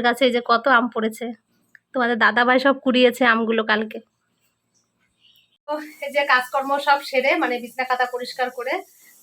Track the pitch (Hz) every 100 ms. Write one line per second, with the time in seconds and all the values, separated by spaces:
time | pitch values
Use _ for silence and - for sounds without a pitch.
0 | 240 240 262 240 240 233 233 247 240 226
1 | 220 220 233 226 _ _ _ _ _ 269
2 | 233 240 233 220 240 254 277 269 269 247
3 | 247 240 247 226 226 226 220 214 214 226
4 | - _ _ _ _ _ _ _ _ _
5 | _ _ _ _ _ _ - 302 302 -
6 | 277 277 285 254 254 277 269 285 285 285
7 | - 269 262 339 285 240 233 - 254 247
8 | 247 247 247 - 247 247 247 349 370 _
9 | - _